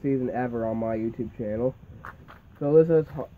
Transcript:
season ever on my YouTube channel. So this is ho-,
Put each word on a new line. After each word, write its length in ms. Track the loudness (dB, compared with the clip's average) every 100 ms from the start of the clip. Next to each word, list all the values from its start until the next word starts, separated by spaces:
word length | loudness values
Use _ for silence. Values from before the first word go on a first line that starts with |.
season 260 | 0 0 0
ever 360 | -2 -4 -2 -2
on 100 | -2
my 180 | -2 -2
YouTube 340 | -4 -6 -8 -6
channel. 360 | -6 -2 -2 -4 -16 -18 -18 -18 -20 -20 -18 -4
So 160 | 4
this 160 | 6 8
is 160 | 4 2
ho-, 140 | -6 -10